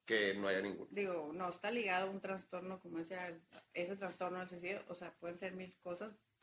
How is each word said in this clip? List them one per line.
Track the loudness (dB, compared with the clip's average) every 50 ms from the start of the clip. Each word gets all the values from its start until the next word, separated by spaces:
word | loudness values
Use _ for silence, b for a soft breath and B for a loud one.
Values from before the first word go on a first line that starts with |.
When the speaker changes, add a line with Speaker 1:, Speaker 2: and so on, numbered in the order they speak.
| 0
Speaker 1:
que | 4 4 6 6 6 4
no | 4 4 4
haya | 4 4 4
ninguno. | 2 0 -4 -6 -4
Speaker 2:
Digo, | -2 0 0 2 0 0 -2 -2 -2
no | -2 -2 -2
está | -2 -2 0 0
ligado | 2 2 4 4 4 4 4
a | 2
un | 0 -2
trastorno | -2 -2 -2 -2 -4 -6 -6 -6 -4 -4 -6 -6
como | -6 -4 -4 -4
ese, | -2 -2 -2 -4 -4 -4 -6 -8 -14 _ -18 -20 -14 _ -2
ese | 0 0 0 0
trastorno | -2 -2 -4 -2 0 -2 0 0 -2
del | -4 -4
suicidio, | -6 -4 -2 -2 -2 -2 -4 -6
o | -8
sea, | -8 -8 -10 -10 -8
pueden | -6 -6 -6
ser | -4 -4 -4 -4
mil | -4 -8 -8 -12 -10 -6
cosas, | -6 -4 -4 -6 -8 -10 -12 _ _ _ _